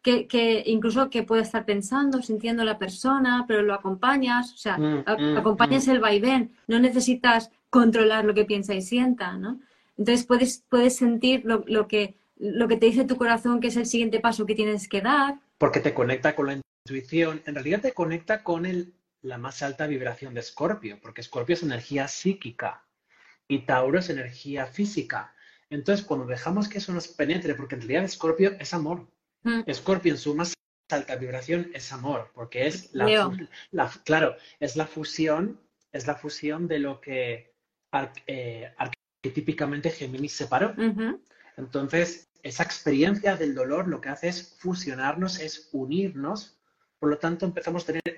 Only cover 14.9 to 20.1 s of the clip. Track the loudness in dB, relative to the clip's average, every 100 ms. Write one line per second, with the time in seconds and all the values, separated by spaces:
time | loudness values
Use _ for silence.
14.9 | -2 2 2 2 -2 _ 0 2 2 0
15.9 | 0 0 2 0 2 -2 -4 -10 _ -10
16.9 | -10 -2 0 0 -2 -8 -6 -2 -2 -2
17.9 | -2 -2 -2 -2 -2 -2 -4 -2 -4 -6
18.9 | _ _ _ -12 -10 -10 -6 -6 -4 -4
19.9 | -4 -6